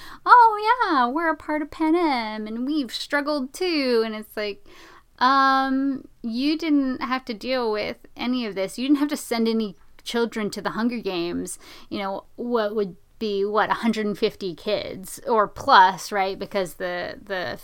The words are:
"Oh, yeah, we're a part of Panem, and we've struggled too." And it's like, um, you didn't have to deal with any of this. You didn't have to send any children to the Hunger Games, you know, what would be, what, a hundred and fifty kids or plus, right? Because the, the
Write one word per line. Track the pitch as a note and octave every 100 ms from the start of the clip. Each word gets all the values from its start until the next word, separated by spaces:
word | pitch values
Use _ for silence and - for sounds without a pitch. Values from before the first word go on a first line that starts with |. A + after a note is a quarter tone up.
| - - F4
"Oh, | A#4 A4+ G#4 G#4+ B4 G#4+
yeah, | D4 A#3+
we're | C#4+ E4+
a | D#4
part | - D4+
of | D4+
Panem, | - D#4+ E4+ E4 B3+ A3 G#3+ G#3+
and | A3+ B3+
we've | D#4 A#3+
struggled | - - C#4+ C#4+ D4 B3+
too." | - F#4 D#4+ C4 A#3
And | A3+ G#3+
it's | G#3+ -
like, | G#3 G3 - - - - _ _
um, | B3 C#4 C4+ C4+ C4+ C4 C#4 C4 - _
you | A#3 A3+ C#4+ D#4+
didn't | E4 D4 C4 B3+
have | B3 C4 C4
to |
deal | G#3 A#3+ C4 A#3
with | G#3+ G#3 A#3 - -
any | A#3 B3+
of | A#3 F#3+
this. | F#3+ -
You | C4
didn't | D4
have | D4
to | D4
send | - A#3 A3+
any | A3+ G#3+ - - -
children | - A#3+ A#3 A3+ G3+
to | G3+
the | F3
Hunger | E3+ A#3+ A#3
Games, | G3 F#3 E3+ - F#3 - - - -
you | G#3+
know, | G3 G3 - -
what | A#3+ A#3+ G#3 A3
would | G3+ F3 _ -
be, | G#3+ G3+
what, | G3+ G#3+ F3+
a |
hundred | F#3+ A3+ G#3+
and | G#3 G3
fifty | G#3+ - G3
kids | E3 - G3+ - - F#3+ - -
or | A3+ G3+
plus, | - - A#3 F#3+ F3+ -
right? | G#3 F#3+ F#3+
Because | F#3+ G3+ F3+
the, | - F#3 F3 F3+ -
the | - F#3+ F3 -